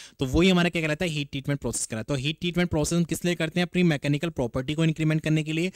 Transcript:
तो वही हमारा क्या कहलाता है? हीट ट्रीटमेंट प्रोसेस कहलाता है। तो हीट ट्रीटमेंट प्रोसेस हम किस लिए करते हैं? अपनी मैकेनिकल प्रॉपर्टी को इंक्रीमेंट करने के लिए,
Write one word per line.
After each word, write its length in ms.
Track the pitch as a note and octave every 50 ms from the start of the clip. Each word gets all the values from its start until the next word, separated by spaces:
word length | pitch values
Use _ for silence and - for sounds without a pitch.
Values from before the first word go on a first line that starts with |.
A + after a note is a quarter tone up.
| - - - _
तो 80 | C#3
वही 220 | C3 B2+ D#3 F3 F#3+
हमारा 200 | F#3 F3 F3 F3
क्या 140 | E3+ E3+ D#3
कहलाता 220 | D#3 D3+ D3+ F#3
है? 60 | F3
हीट 200 | D#3 D3+ C#3+ C#3
ट्रीटमेंट 300 | - C#3 C3 - C#3+ C#3
प्रोसेस 260 | - A#2+ A2+ - -
कहलाता 280 | - - A2 G#2+ - C#3+
है। 60 | C3+
तो 60 | B2
हीट 100 | D3 D#3+ -
ट्रीटमेंट 300 | - F3 E3+ F3 F3 F3
प्रोसेस 280 | - D#3+ D3+ - E3+ E3+
हम 60 | E3+
किस 200 | - D#3+ - -
लिए 100 | F3+ F3
करते 260 | D#3+ E3 D#3+ - F3+
हैं? 60 | F3+
अपनी 160 | E3+ - F3+ F3+
मैकेनिकल 460 | F3 D3+ C3+ - D3 D3 C#3+ - E3+
प्रॉपर्टी 460 | D#3+ - C3 A#2 - C3 B2+ C3 D3+
को 100 | D3+ E3
इंक्रीमेंट 360 | D#3+ D#3 - D#3+ D#3 D#3 D#3+
करने 220 | - D#3 D#3 D#3 D3+
के 100 | D3+ D#3
लिए, 200 | D#3+ E3+ F#3 -